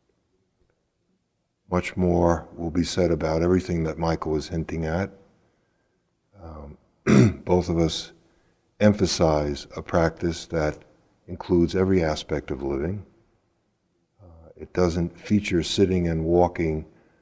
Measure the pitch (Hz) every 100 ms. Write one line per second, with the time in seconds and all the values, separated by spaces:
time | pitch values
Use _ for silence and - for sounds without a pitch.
0 | _ _ _ _ _ _ _ _ _ _
1 | _ _ _ _ _ _ _ 90 - -
2 | 90 87 85 85 - - 82 80 82 -
3 | 87 82 80 80 85 92 - 85 80 78
4 | 82 80 80 78 73 82 78 80 80 85
5 | 98 - _ _ _ _ _ _ _ _
6 | _ _ _ 95 82 78 73 - _ _
7 | - 135 117 - - 90 85 85 80 -
8 | - - _ _ _ _ _ - 107 101
9 | 90 - 82 76 73 71 - - - 92
10 | 82 - 87 80 - 82 76 73 - _
11 | _ _ - 90 - 87 85 95 95 95
12 | 80 78 - 76 - 67 69 67 80 101
13 | 87 _ _ _ _ _ _ _ _ _
14 | _ _ 90 82 80 - 78 - 90 87
15 | 85 - - 104 104 87 78 - 92 92
16 | 85 80 80 87 87 85 82 78 76 _
17 | _ _